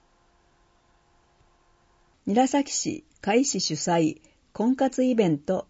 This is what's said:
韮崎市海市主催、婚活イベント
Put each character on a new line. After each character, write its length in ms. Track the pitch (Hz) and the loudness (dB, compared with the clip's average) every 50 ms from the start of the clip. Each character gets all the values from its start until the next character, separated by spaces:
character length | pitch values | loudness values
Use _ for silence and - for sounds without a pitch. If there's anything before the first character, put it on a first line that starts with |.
| _ _ _ _ _ _ _ _ _ _ _ _ _ _ _ _ _ _ _ _ _ _ _ _ _ _ _ _ _ _ _ _ _ _ _ _ _ _ _ _ _ _ _ _ _ - | _ _ _ _ _ _ _ _ _ _ _ _ _ _ _ _ _ _ _ _ _ _ _ _ _ _ _ _ _ _ _ _ _ _ _ _ _ _ _ _ _ _ _ _ _ -2
韮 200 | 196 240 262 262 | 2 2 2 2
崎 240 | - 285 277 - | 2 0 -2 -2
市 340 | - - - - - - - _ _ _ | -4 -6 -6 -6 -8 -8 -12 _ _ _
海 240 | - 190 208 240 277 | -4 0 2 2 2
市 160 | - - 196 | 0 -2 -4
主 140 | - - 156 | -4 -4 -6
催、 460 | 147 - 185 170 170 165 156 - - _ _ _ _ _ _ _ | -4 -2 0 2 2 2 0 -2 -4 _ _ _ _ _ _ _
婚 220 | - 208 240 269 | -2 0 0 2
活 280 | 262 269 262 - - 254 | 2 0 0 0 0 0
イ 120 | 254 254 | 2 2
ベ 140 | 226 214 175 | 2 2 2
ン 80 | 156 143 | 2 0
ト 280 | - - 185 - - - | -2 -4 -4 -4 -4 -10